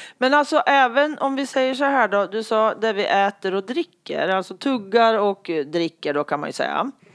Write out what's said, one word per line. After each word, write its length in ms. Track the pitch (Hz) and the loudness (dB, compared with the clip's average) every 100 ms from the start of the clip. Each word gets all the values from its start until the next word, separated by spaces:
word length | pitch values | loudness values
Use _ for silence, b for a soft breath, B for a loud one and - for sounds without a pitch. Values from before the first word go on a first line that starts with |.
| B B | B B
Men 160 | 254 | 2
alltså, 220 | 294 277 302 | 2 2 2
även 600 | - 277 247 247 302 302 | 4 4 4 2 0 -2
om 180 | 269 269 | -4 -2
vi 100 | 269 | -2
säger 280 | 269 262 | 0 0
så 100 | 262 | 0
här 240 | 277 277 214 | 0 2 2
då, 180 | 202 185 | 0 0
du 160 | 214 | -4
sa 320 | 214 220 220 | -2 0 2
det 180 | 196 220 | 0 -2
vi 140 | 196 196 | -2 0
äter 480 | 196 196 - 190 | 2 2 -2 -4
och 120 | 190 196 | -4 -4
dricker, 640 | 269 - _ - 147 160 | -6 -6 _ -8 -4 0
alltså 280 | 190 185 190 | -2 -4 -6
tuggar 640 | 277 254 190 226 226 220 | -2 -2 0 4 4 4
och, 320 | 208 190 - | 0 -2 -4
eh, 160 | 160 143 | -4 -2
dricker 480 | 170 165 - 147 | -2 -2 -4 -4
då, 100 | 143 | -2
kan 160 | 147 147 | -2 -4
man 80 | 147 | -6
ju 40 | |
säga. 380 | - 135 - 262 - B | -4 -4 -2 -4 -8 B